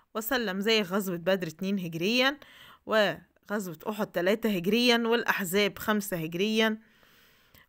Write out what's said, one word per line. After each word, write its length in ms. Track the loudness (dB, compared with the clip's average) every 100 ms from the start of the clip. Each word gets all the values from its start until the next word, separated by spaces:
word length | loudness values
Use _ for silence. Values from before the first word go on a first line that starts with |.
| _
وسلم، 460 | -10 -4 -2 -2 -2
زي 220 | 2 2
غزوة 340 | 2 -2 -2 -2
بدر 300 | 0 0 -2
اتنين 320 | -6 -4 -4
هجريا، 600 | -4 -4 0 2 0 -2 -10 -20 -20 -16 -2
وغزوة 920 | 2 2 0 -10 _ -8 -6 -6 -8 -8
أحد 180 | -4 -4
تلاتة 500 | 0 2 2 2 0
هجريا، 460 | 2 4 4 4 4
والأحزاب 720 | 0 0 -2 0 0 0 -2
خمسة 380 | -2 -2 -2 -6
هجريا، 600 | -6 -4 0 2 2 0 -8 _ _ _ _ _ _ -20